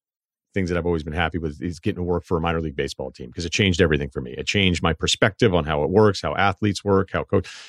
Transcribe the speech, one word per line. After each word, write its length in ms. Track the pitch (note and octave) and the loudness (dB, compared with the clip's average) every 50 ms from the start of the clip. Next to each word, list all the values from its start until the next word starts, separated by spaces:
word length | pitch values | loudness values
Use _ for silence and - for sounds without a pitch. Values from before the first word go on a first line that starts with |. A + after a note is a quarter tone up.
| _ _ _ _ _ _ _ _ _ _ - | _ _ _ _ _ _ _ _ _ _ -4
things 160 | G2+ F#2 E2 | -2 -2 0
that 80 | F2 | 0
I've 80 | E2+ D#2+ | 0 0
always 160 | F2 E2+ D#2+ | 0 -2 -2
been 120 | D2 D#2+ D2+ | -4 -4 -2
happy 240 | F2 E2 D#2+ - | -2 -2 0 -2
with 240 | D#2+ E2 D#2 C#2+ - | -4 -6 -6 -6 -6
is 180 | D2+ F2+ E2 - | -8 -8 -8 -4
getting 160 | - G#2+ - | -4 -4 -4
to 80 | F2 F2+ | -2 -2
work 220 | F2 F2 F2 - | -2 -2 -2 -2
for 100 | - F#2 | -2 -2
a 60 | E2 | 0
minor 180 | E2 E2+ E2 E2 | 0 0 -2 -2
league 160 | E2 D2+ C#2+ | -2 -4 -4
baseball 340 | D2 C#2 C#2 - - C2+ C2 | -4 -4 -4 -6 -8 -10 -10
team, 220 | - - B1+ A#1+ | -10 -14 -16 -12
'cause 140 | - - E2 | -10 -8 -8
it 80 | E2+ - | -4 0
changed 260 | - G#2 F#2+ F2 F2+ | 2 2 2 4 4
everything 300 | F2+ D#2 D2+ C#2+ C#2+ C#2 | 4 4 4 2 2 0
for 100 | - D2 | -4 -8
me. 140 | B1+ A#1+ C2 | -10 -8 -10
It 120 | D2 D2 | -8 -6
changed 380 | - - G#2 F#2+ F#2 E2+ D#2+ - | -2 0 2 2 2 2 2 0
my 80 | E2 | 0
perspective 640 | D#2+ - F2+ - - - B2 A2 - - B2 G#2 F2+ | 0 0 -2 -2 2 2 2 2 4 2 2 4 4
on 80 | E2+ D2 | 2 0
how 180 | D2+ D#2 D2 D2 | 0 0 0 0
it 60 | D2 | 2
works, 320 | F2+ G#2+ G#2+ G#2 F#2+ - | 4 4 6 4 4 0
how 140 | - D2+ D2 | -4 -4 0
athletes 480 | E2+ G2 G2 F#2 - G#2+ G#2 F#2+ - - | 2 2 0 0 0 -2 -2 -2 -2 0
work, 280 | G2+ G2 F#2+ F#2+ - - | 2 2 2 2 0 -4
how 100 | E2 - | -6 -2
coach, 260 | - G2+ - - - - - - | 0 0 -2 -2 -4 -10 -18 -20